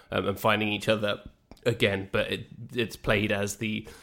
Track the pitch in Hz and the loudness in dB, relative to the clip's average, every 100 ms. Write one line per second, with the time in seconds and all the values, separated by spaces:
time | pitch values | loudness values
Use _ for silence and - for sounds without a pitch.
0 | - 101 95 95 110 104 107 104 107 107 | -4 -2 0 2 4 4 2 0 2 2
1 | 104 - - - - - - 110 107 98 | 0 -2 -8 -20 -20 -6 -2 2 2 2
2 | 98 110 98 98 - - 113 120 107 - | -2 -2 0 -4 -6 -14 -8 -4 -4 -4
3 | - 107 104 101 101 - 110 107 - - | 0 2 2 0 -2 -4 -4 -4 -8 -16